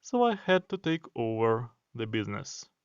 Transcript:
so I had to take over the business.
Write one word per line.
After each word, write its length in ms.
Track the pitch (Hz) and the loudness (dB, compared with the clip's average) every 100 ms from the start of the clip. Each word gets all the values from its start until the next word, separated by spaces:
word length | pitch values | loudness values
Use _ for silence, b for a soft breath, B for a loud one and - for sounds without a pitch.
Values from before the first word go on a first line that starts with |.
so 220 | - 247 | -2 2
I 120 | 240 202 | 2 2
had 340 | - 185 - | 2 2 2
to 80 | 190 | -6
take 280 | 160 165 - - | -2 -2 -4 -4
over 540 | 117 110 113 113 117 _ _ | -2 2 2 2 -2 _ _
the 140 | 117 110 | -8 -4
business. 640 | 110 101 101 - - - _ | -2 -2 -6 -10 -14 -18 _